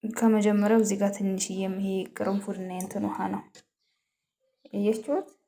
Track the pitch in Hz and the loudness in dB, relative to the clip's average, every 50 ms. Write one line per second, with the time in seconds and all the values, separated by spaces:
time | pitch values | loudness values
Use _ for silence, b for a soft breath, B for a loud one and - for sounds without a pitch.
0 | - 220 226 - 233 226 220 214 208 208 208 208 208 208 226 226 220 202 202 196 | -8 -8 -4 2 4 4 4 6 4 4 4 4 4 6 6 6 6 4 2 2
1 | 202 202 196 - 202 196 190 185 - - 190 190 190 190 190 190 196 190 190 190 | 0 0 0 0 -2 -2 0 -2 -4 -4 -4 -4 -4 -4 -2 -2 -2 -2 -2 -2
2 | 185 - - - 214 190 196 202 202 - 190 190 185 185 180 185 185 196 - 202 | -4 -6 -6 -6 -4 -2 -2 -2 -2 -4 -8 -6 -6 -8 -6 -8 -8 -6 -4 -4
3 | 208 196 190 - 190 196 196 202 - - _ - _ _ _ _ _ _ _ _ | -4 -4 -4 -4 -4 -4 -4 -6 -8 -12 _ -20 _ _ _ _ _ _ _ _
4 | _ _ _ _ _ _ _ _ _ _ _ _ _ - - 202 202 208 226 226 | _ _ _ _ _ _ _ _ _ _ _ _ _ -10 -6 0 2 2 0 0
5 | 220 - 285 359 - - _ _ _ | 0 -2 -2 -2 -2 -6 _ _ _